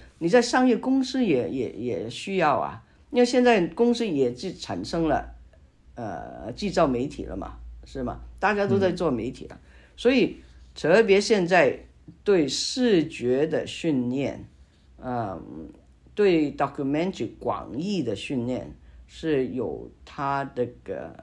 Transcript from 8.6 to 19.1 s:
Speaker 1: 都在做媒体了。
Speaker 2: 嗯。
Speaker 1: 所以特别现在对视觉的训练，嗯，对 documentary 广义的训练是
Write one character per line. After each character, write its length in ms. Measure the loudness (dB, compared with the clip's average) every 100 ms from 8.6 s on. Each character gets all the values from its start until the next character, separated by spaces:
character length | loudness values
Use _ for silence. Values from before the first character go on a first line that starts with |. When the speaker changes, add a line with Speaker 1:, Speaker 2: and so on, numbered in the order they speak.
| 2
Speaker 1:
都 120 | 2
在 120 | 2
做 200 | 0 0
媒 200 | 0 -4
体 160 | -8 -14
了。 60 |
Speaker 2:
嗯。 140 | -18 -20 -20 -20 0
Speaker 1:
所 140 | 2
以 280 | 4 2 -2 -18 -20 -20
特 280 | -4 4 6
别 160 | 6 4
现 260 | 4 2 4
在 320 | 6 4 2 -8 _ -20 -6
对 240 | 2 2 2
视 580 | -2 -4 0 4 4 2
觉 400 | -2 0 2 0
的 180 | -2
训 460 | -4 -4 0 0 0
练， 340 | -2 -4 -6 -14 -20 -20 _ _ -16
嗯， 680 | -8 -6 -6 -8 -12 -14 -16 -18 _ _ -8 0
对 360 | 4 4 2 -2
documentary 760 | -4 -4 -2 -2 -2 -4 -8 -6
广 400 | -6 -6 -6 -8
义 240 | -4 -4
的 140 | -4 -6
训 280 | -6 -4
练 300 | -4 -6 -8 -16 -20 -20
是 400 | -20